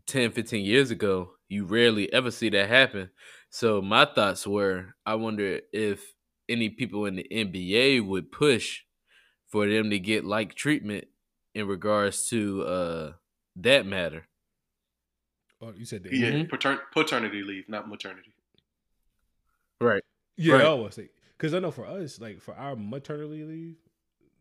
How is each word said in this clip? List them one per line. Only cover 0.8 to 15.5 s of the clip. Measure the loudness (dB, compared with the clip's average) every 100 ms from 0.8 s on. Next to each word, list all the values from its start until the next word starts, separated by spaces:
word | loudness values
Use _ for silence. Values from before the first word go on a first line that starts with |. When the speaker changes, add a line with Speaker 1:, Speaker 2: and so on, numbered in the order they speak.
| 4
Speaker 1:
ago, | 0 0 0 -4 _ -8
you | -6
rarely | 0 6 6 4 2
ever | 2 0
see | 0 0
that | 2 4
happen. | 6 4 0 -10 _ -20 -20 _
So | 0 2 2
my | 4 4
thoughts | 6 4 2 0 -2
were, | 0 0 -2 -6 -10 -4
I |
wonder | -2 -2 -2 -2 -4 -4
if | -2 -2 -2 -8 _ _ _ -4
any | -2 -2
people | -4 -6 -4 -4
in | -6
the | -6
N | -4 -4
B | -4 0 2
A | 4 2
would | 0 -4 -4
push | 0 2 2 0 -10 _ _ _ _ _ _ _
for | 0 2
them | 2 2
to | -2
get, | 0 -2
like, | 0 -2 -4
treatment | -4 -2 0 -2 -8 -10 _ _ _ _
in | -6 -4
regards | -2 0 2 2 0 -2
to, | -2 0 -2
uh, | -2 -2 -2 -4 -8 -14 _ _ _ -2
that | 2 2 2
matter. | -4 -4 -6 -18 _ _ _ _ _ _ _ _ _ _ _ _